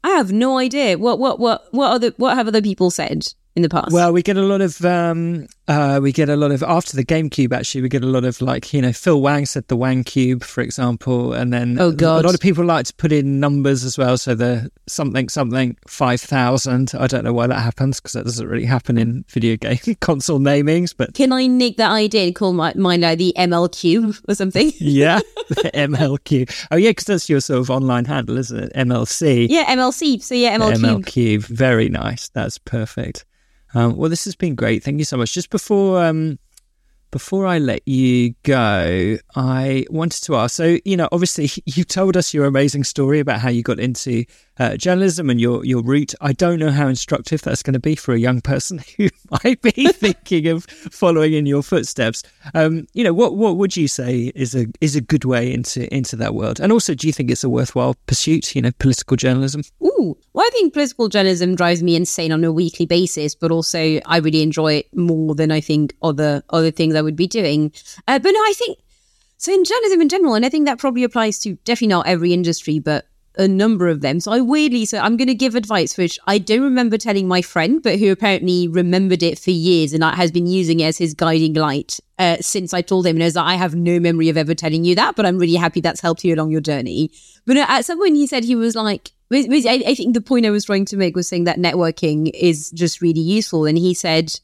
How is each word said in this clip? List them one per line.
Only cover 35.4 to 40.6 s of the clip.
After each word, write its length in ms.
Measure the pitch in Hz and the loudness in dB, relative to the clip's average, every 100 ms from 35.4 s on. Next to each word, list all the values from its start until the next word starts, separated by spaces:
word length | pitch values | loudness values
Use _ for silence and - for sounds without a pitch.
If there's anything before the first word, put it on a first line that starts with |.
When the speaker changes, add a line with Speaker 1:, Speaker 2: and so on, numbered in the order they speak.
| - | -4
Speaker 2:
before, 520 | 208 - 202 196 185 | -6 0 0 2 2
um, 360 | 165 160 160 139 _ _ _ _ _ _ _ | 2 0 -4 -6 _ _ _ _ _ _ _
before 360 | 139 - 190 190 | -12 -4 -2 0
I 100 | 170 | 2
let 300 | 135 101 - | 0 -2 -2
you 480 | 131 127 123 120 120 | 0 2 2 0 -2
go, 720 | - 135 110 98 82 90 90 107 _ 135 | 0 2 2 2 0 0 0 -2 _ -4
I 500 | 131 131 135 135 - | -2 0 0 -2 -2
wanted 340 | 160 165 - - | -4 -4 -4 -2
to 100 | 131 | 0
ask, 200 | 120 | 0
so, 220 | - | 0